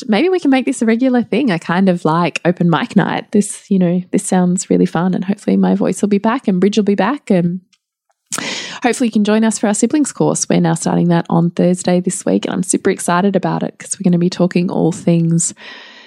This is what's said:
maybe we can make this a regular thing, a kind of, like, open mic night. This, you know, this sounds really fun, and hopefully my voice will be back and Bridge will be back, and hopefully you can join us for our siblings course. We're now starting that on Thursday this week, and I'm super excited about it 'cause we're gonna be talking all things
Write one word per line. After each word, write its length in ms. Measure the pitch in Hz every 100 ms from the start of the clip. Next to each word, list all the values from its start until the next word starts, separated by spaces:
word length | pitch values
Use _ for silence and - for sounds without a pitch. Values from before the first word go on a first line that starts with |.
| -
maybe 220 | 208 339
we 100 | 370
can 120 | 294
make 140 | 262 254
this 180 | 269
a 20 | 220
regular 380 | 226 262 247
thing, 260 | 226 190 277
a 80 | 165
kind 320 | - 175 196
of, 160 | 175 160
like, 340 | 160 170 - 165
open 240 | 180 175
mic 260 | 151 - -
night. 360 | 160 165 -
This, 400 | 208 208 - -
you 80 | 196
know, 240 | 180 180 180
this 120 | -
sounds 460 | - 185 180 180 -
really 160 | 180 180
fun, 300 | - 185 180
and 100 | 185
hopefully 320 | 196 - 196
my 160 | 185
voice 300 | 190 165 185
will 60 | 202
be 100 | 202
back 280 | 220 254 -
and 120 | 185
Bridge 180 | 190 208
will 60 |
be 100 | 202
back, 380 | 202 196 294 -
and 300 | 185 170 185 - _ _ _ _ _ _ - - - - -
hopefully 240 | 247 220 240
you 40 |
can 120 | 220
join 200 | 208 214
us 160 | 220 214
for 80 | 214
our 60 |
siblings 380 | 208 233 311 285
course. 360 | - 151 160 -
We're 100 | 180
now 140 | 170
starting 360 | 165 - 175 170
that 160 | 170 -
on 220 | 170 170
Thursday 480 | - 180 180 - 180
this 260 | 180 - -
week, 200 | 208 -
and 80 |
I'm 100 | -
super 260 | - - -
excited 460 | 185 - 175 202 190
about 280 | 170 165
it 140 | 170 -
'cause 200 | - -
we're 100 | 185
gonna 80 | 175
be 120 | 180
talking 420 | - 175 180 175
all 200 | - 160
things 640 | 170 - 170 165 165 - - - - - -